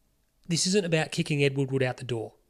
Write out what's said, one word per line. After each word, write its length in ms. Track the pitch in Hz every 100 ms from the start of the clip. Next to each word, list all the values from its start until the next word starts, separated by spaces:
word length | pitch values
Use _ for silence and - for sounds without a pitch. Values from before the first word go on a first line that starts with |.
| _ _ _ _ -
"This 180 | 160 185
isn't 180 | 202 170
about 260 | 160 147
kicking 320 | - 160 147
Ed 120 | 143 135
Woodward 280 | 131 131
out 140 | 127 -
the 60 |
door. 300 | 120 113 107 -